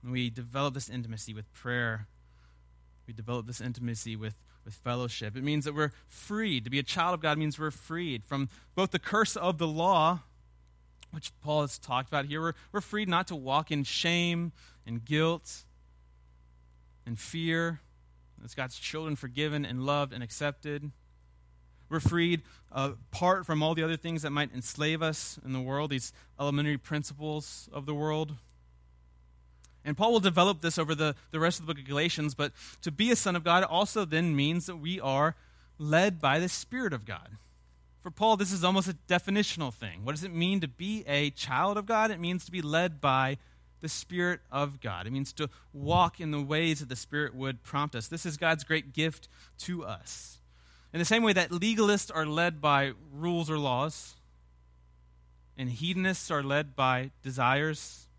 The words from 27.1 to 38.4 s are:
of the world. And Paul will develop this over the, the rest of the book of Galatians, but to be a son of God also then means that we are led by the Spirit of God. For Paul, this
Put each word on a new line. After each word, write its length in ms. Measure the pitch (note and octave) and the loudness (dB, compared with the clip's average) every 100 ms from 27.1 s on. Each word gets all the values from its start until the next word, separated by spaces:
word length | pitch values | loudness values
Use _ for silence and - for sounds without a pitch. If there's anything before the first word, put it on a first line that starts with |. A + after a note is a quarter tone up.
| C#3+ D#3 D3+ C#3+ - - | -8 -6 -6 -8 -12 -12
of 140 | D3 C#3 | -10 -6
the 80 | |
world. 400 | D3 D3+ D#3 D#3 C#3 - _ _ - _ _ - _ _ _ _ _ - _ D3 | -2 0 0 -2 -6 -16 _ _ -20 _ _ -20 _ _ _ _ _ -20 _ -8
And 120 | D3 | 0
Paul 160 | A3 | 4
will 80 | A#3 | 6
develop 400 | F#3+ E3+ F#3 F3 | 6 6 6 4
this 180 | E3 D#3+ | 0 0
over 160 | D#3 D3+ | 0 2
the, 180 | D#3 C#3 - | 0 -2 -8
the 100 | D#3+ | 0
rest 180 | E3 F3 | 2 0
of 80 | D#3+ | -4
the 60 | |
book 80 | D3 | -8
of 60 | C3+ | -2
Galatians, 460 | C#3+ E3 D#3 D3+ | 0 2 0 -2
but 200 | C3 D3 - - - | -2 -4 -4 -18 -8
to 80 | - | -8
be 200 | C#3+ A3+ | 0 4
a 60 | A#3+ | 4
son 180 | G3 F3 | 4 2
of 80 | |
God 200 | E3 F3 F#3+ | 4 4 6
also 400 | E3+ G3+ A3 F3+ | 2 2 0 2
then 280 | D#3 E3+ | 2 4
means 320 | C#3+ C#3+ E3+ E3+ | 4 2 0 -4
that 120 | E3+ | -8
we 220 | D3+ F#3 | -6 -2
are 360 | C3+ C3+ D3+ D#3+ - - - - | 0 4 2 0 -14 -20 -20 -8
led 440 | D3+ D#3 G3 F3 | 4 6 6 4
by 180 | D3 D3 | 2 4
the 80 | F3+ | 2
Spirit 460 | - - B3 A#3 | -2 -4 -4 -2
of 120 | C3+ G#2 | -4 -8
God. 220 | F2+ F2 G#2+ - _ _ _ _ _ | -12 -12 -20 -20 _ _ _ _ _
For 80 | F3+ | -14
Paul, 280 | - G#3+ | 2 4
this 160 | G#3+ | 4